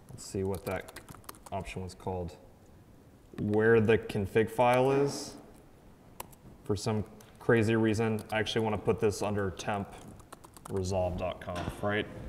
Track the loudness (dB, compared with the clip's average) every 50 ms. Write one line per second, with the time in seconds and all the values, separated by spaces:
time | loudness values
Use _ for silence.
0 | -20 -20 -18 -16 -16 -8 -6 -4 -2 -2 -4 -4 -4 -6 -6 -6 -6 -10 -16 -18
1 | -18 -18 -20 -20 -16 -18 -18 -18 -14 -8 -8 -8 -8 -6 -8 -8 -8 -10 -10 -8
2 | -8 -6 -4 -4 -6 -6 -8 -14 -20 -20 -20 -20 -20 -20 -20 -20 -20 -20 -20 -20
3 | -20 -20 -20 -20 -20 -20 -8 -6 -2 0 2 4 6 8 8 8 8 6 4 4
4 | 4 0 -4 -4 -4 0 2 2 2 2 2 4 4 6 6 6 4 4 4 4
5 | 2 0 -2 -4 -10 -12 -14 -16 -20 -20 -20 -20 -20 -20 -20 -20 -20 -20 -20 -20
6 | -20 -20 -18 -18 -18 -18 -18 -20 -20 -20 -20 -20 -4 -4 -4 -2 0 -2 -2 -2
7 | -2 -6 -10 -20 -20 -20 -20 -10 2 4 4 6 6 4 4 4 4 4 2 2
8 | 0 0 0 -2 -4 -4 -2 -2 -2 0 0 0 0 0 -2 -2 0 0 0 2
9 | 2 0 0 0 -2 -2 -2 -2 -2 -4 -4 -6 -6 -4 -4 -4 -6 -8 -10 -18
10 | -18 -18 -18 -20 -20 -20 -20 -20 -20 -20 -20 -20 -14 -8 -4 -4 -2 -2 0 0
11 | 0 -2 -2 -4 -6 -6 -6 -8 -10 -10 -8 -6 -6 -8 -8 -4 -4 -2 -2 -2
12 | -4 -6 -8 -14 -14